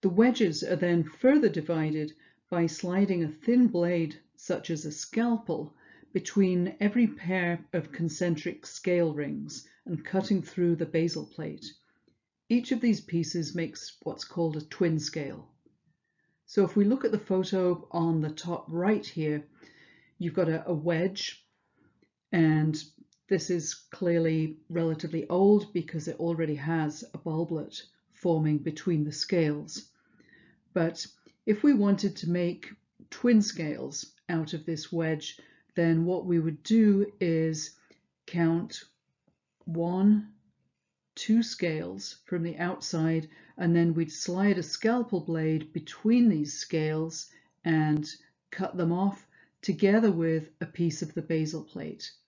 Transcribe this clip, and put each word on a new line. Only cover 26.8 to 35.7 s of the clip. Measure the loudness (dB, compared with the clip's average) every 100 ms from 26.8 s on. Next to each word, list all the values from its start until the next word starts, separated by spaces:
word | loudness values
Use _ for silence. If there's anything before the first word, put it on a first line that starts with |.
| 0 -4 -14
a | -12
bulblet | -6 -4 -2 -4 -6 -14 -18 _ _
forming | _ 0 2 2 0
between | -2 -6 -2 0
the | -2
scales. | -4 -2 0 2 0 -6 -14 -16 _ _ _ _ _ _ _ _
But | -2 -2 -2 -14 _ _ _ -2
if | 2
we | 4
wanted | 4 4 4 0 -2
to | -2
make | 0 0 -4 -12 -20 _ _ -20
twin | -2 4 6
scales | 4 -2 -6 -6 -8 -10 -14 _ -6
out | -4 -4
of | -6 -6
this | -8 -6
wedge, | -4 -2 -2 -6 -16 -20 _ _